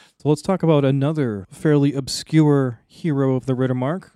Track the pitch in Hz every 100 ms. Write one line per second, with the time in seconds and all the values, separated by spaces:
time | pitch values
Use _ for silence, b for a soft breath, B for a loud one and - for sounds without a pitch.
0 | b b 143 151 - 185 165 147 135 139
1 | 139 156 127 101 90 - 160 147 143 139
2 | 127 - - 156 151 143 131 113 _ -
3 | 170 139 135 131 123 127 131 127 131 185
4 | -